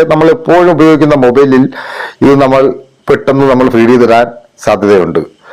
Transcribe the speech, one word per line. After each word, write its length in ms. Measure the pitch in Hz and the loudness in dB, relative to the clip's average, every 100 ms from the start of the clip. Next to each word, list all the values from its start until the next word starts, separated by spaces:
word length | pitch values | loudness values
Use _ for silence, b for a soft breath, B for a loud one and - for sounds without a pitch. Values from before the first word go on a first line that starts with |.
| 165 | 0
നമ്മൾ 160 | 156 160 160 | 0 0 0
എപ്പോഴും 340 | - 175 175 156 | 0 0 2 2
ഉപയോഗിക്കുന്ന 400 | 160 156 151 147 | 2 2 0 0
മൊബൈലിൽ 400 | 123 123 143 131 131 B B B B B | 0 2 2 2 0 B B B B B
ഇത് 100 | 135 139 | 0 2
നമ്മൾ 180 | 135 135 135 - - _ - | 0 0 0 -4 -14 _ -4
പെട്ടെന്ന് 360 | 143 - 135 139 | -4 -2 0 0
നമ്മൾ 180 | 127 127 | 0 0
ഫീഡ് 160 | 117 117 | 0 2
ചെയ്തിടാൻ 340 | 123 117 117 120 - _ - - | 2 2 2 0 -6 _ -8 -4
സാധ്യതയുണ്ട്. 540 | 104 101 101 82 80 73 _ B | -2 0 0 0 -4 -8 _ B